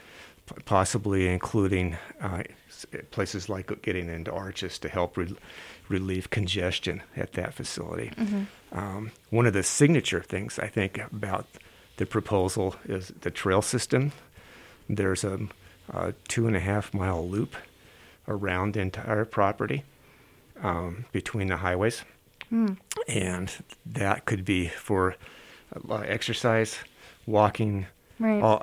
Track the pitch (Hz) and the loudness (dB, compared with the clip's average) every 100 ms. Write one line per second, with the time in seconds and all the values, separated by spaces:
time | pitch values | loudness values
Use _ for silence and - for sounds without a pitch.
0 | - - - - - - - 95 95 110 | -20 -20 -20 -20 -18 -14 2 4 4 2
1 | 101 98 92 90 - 110 95 92 90 82 | 2 4 4 2 2 2 4 4 0 -4
2 | - 311 95 90 - - - - - - | -12 -8 -6 -6 -8 -14 -20 -18 -12 -12
3 | - - 92 98 104 95 - - - 90 | -10 -6 -4 -4 -6 -8 -6 -6 -2 -2
4 | 85 82 82 92 95 - 92 - - 90 | -4 -6 -6 -6 -8 -8 -8 -8 -4 -2
5 | 87 92 87 - - - - - - 95 | 0 0 -4 -6 -14 -18 -18 -16 -4 -2
6 | 95 92 - 110 92 107 90 - 92 - | 0 -4 -2 -2 0 0 0 0 -4 -4
7 | - - 92 92 90 - - - 82 85 | -8 -6 -4 -4 -6 -6 -8 -8 -8 -6
8 | - - 214 202 202 - - - 101 98 | -8 -4 -2 -2 -4 -12 -10 -6 -6 -6
9 | 110 - - 110 120 98 - - 147 151 | -8 -12 0 4 6 4 2 6 6 6
10 | - 85 - 92 110 - 98 110 95 107 | 4 -2 -2 -6 -4 -6 -4 0 0 -2
11 | - 107 101 95 - - - - - - | -8 -6 -4 -4 -6 -18 -20 -20 -18 -6
12 | 98 110 - 101 92 110 95 - - 98 | -2 0 2 2 4 2 -2 -4 -6 -6
13 | 92 - 92 - 101 95 - 123 - 127 | -6 -8 -6 -2 4 4 4 -2 2 2
14 | 143 - - - - - - - - 101 | 2 -2 -20 -20 -20 -20 -20 -18 -4 0
15 | 95 92 101 95 104 - - - - 90 | 2 2 0 -2 -6 -10 -20 -20 -8 -4
16 | 87 - - 117 113 95 95 104 - 101 | -4 -6 -4 2 2 2 2 0 -2 -2
17 | 92 85 87 101 - - - - - - | 0 0 0 -2 -2 -6 -18 -20 -20 -20
18 | - - - 104 98 90 101 104 92 - | -20 -16 -6 -2 0 2 2 0 -2 -4
19 | - 107 113 110 98 - 104 139 - - | 0 0 2 4 4 2 -2 -2 -6 -20
20 | - - - - - 254 104 85 87 92 | -20 -20 -20 -20 -20 -6 -2 -2 -4 -8
21 | - 98 - 107 95 87 92 90 110 - | -6 -6 -4 -2 0 0 0 2 2 -2
22 | - - _ - - 226 214 190 - 427 | -12 -20 _ -20 -2 0 2 -2 -8 -6
23 | - - 185 180 95 - - - - 110 | -2 0 0 -2 -4 -8 -16 -18 -10 -2
24 | 98 - - 101 95 92 85 - - 95 | 2 2 0 -2 0 0 0 -6 0 2
25 | 92 - - - - - - - - 107 | 2 0 -16 -20 -20 -20 -16 -14 -6 -4
26 | 104 110 - 113 120 113 110 - - - | -2 -2 -2 0 4 4 2 -4 -14 -20
27 | - - - 107 104 - 107 98 95 _ | -20 -14 2 6 6 6 0 0 -4 _
28 | _ - 220 208 110 107 | _ -2 2 6 6 6